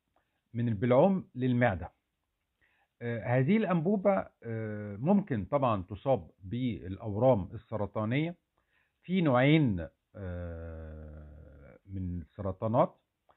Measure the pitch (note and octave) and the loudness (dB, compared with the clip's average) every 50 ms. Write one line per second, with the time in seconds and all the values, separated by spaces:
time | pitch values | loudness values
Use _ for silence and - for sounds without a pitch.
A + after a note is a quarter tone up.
0 | _ _ _ _ _ _ _ _ _ _ - A#2 A#2 A#2+ A2 F#2+ B2 A#2+ B2 C3 | _ _ _ _ _ _ _ _ _ _ -6 -2 -2 -2 0 0 2 4 6 6
1 | E3 G3 F#3+ F3+ - - - B2 B2 C3 B2 A#2+ B2 A2+ F#2+ D#2+ - - - _ | 6 6 4 0 -4 -6 -6 -4 0 0 2 4 4 2 2 0 -6 -10 -14 _
2 | _ _ _ _ _ _ _ _ _ _ _ _ _ _ _ _ _ _ _ _ | _ _ _ _ _ _ _ _ _ _ _ _ _ _ _ _ _ _ _ _
3 | A#2+ A#2+ A#2 A2+ - A#2+ B2 C3 C3+ C#3+ G#3 A3+ G#3+ F3 F#3 E3+ D3+ F#3+ G#3+ G3 | -8 -6 -6 -4 -2 0 2 2 4 4 4 2 2 2 0 0 0 0 0 2
4 | F#3 G3+ G3 - - - - _ - A#2 A2+ A2 A2 G#2+ G#2+ G#2 G#2 G#2 G2+ G2 | 2 2 2 0 -2 -6 -12 _ -10 -8 -8 -6 -6 -6 -8 -8 -8 -10 -8 -2
5 | B2+ E3 G#3 G3+ - - C#3 G#2+ F#2+ - C#3+ C#3+ C3 B2 A2 F#2+ F2+ - G#2 - | 2 2 4 4 2 0 -2 -4 -2 -2 0 0 2 2 0 0 -2 -6 -10 -6
6 | - C#3 C3 G2 E2 D#2+ _ _ - F2+ G#2 A#2+ C3 B2 G2+ D2+ - F2+ G2 - | 0 0 0 0 -2 -6 _ _ -12 -8 -6 -4 -2 -4 -4 -6 -8 -10 -10 -8
7 | A#2 A2 G2 G#2 B2 C3 B2+ G2+ F2 - A#2 A2 - _ A2+ G2+ G#2 G2 - A2 | -8 -6 -2 2 4 4 4 4 2 -4 -8 -14 -12 _ -6 -6 -6 -4 -4 -4
8 | G#2+ A2 B2 C#3+ D#3 E3+ F3 - _ _ _ _ _ _ _ _ _ _ _ _ | -4 -2 -2 -2 -2 -4 -6 -10 _ _ _ _ _ _ _ _ _ _ _ _
9 | _ - F3+ F#3+ E3+ D3 B2 B2 C3 C#3+ D#3 E3 D3 A#2+ G2 E2+ D#2+ D2 - _ | _ -4 -2 0 2 4 4 6 6 6 6 6 6 4 2 -2 -4 -8 -12 _
10 | _ _ _ G2+ G2 F2+ F2 F2 F2 E2+ E2+ E2 E2 E2 D#2+ D#2+ D#2+ D#2 D#2 D#2 | _ _ _ -12 -10 -10 -8 -8 -8 -10 -10 -12 -12 -12 -12 -14 -14 -14 -14 -16
11 | D#2 D#2 D#2 D2+ D2+ D2+ D2 D2 D2+ D2 C#2+ C#2+ C#2 B1+ G#1+ - _ G2 G2 F#2+ | -16 -16 -16 -18 -20 -20 -20 -20 -20 -20 -20 -20 -20 -20 -20 -20 _ -12 -8 -6
12 | F#2 F2+ F2+ F2 D2+ - _ - G#2 G2 F#2 - A2+ A2 A2+ C3+ E3+ F#3 - _ | -6 -4 -6 -6 -8 -10 _ -8 -6 -6 -4 -4 -4 0 2 2 2 0 -2 _
13 | _ _ _ _ _ _ _ | _ _ _ _ _ _ _